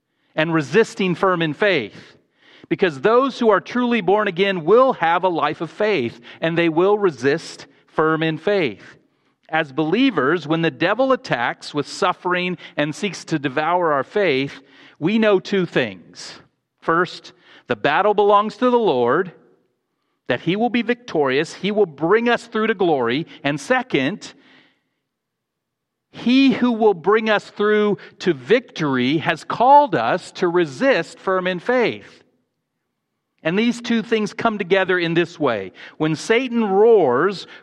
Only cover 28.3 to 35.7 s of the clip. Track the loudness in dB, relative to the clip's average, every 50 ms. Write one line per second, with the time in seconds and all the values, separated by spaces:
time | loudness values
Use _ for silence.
28.3 | -2 -2 0 2 2 2 2 -4 -8 -4 -2 -2 0 0 0 0 0 0 -2 -2
29.3 | -4 -4 -6 -8 -2 0 4 6 6 6 6 4 0 -2 0 0 -2 -2 -4 -10
30.3 | -6 -4 -2 0 0 0 0 -2 -2 -2 0 2 2 2 -2 -4 -10 -8 -4 -2
31.3 | -2 -2 -2 -2 -4 -4 -2 -2 0 0 0 0 -2 -6 -12 -20 -20 -20 _ _
32.3 | _ _ _ _ _ _ _ _ _ _ _ _ _ _ _ _ _ _ _ _
33.3 | _ _ -6 -4 -2 0 0 -2 -2 -4 -4 -2 -2 -2 -2 -2 -2 -2 -2 -4
34.3 | -6 -4 -4 -4 -2 -4 -2 0 0 0 2 0 0 -2 -2 0 0 0 0 -2
35.3 | -4 -2 -2 0 0 -2 -4 -10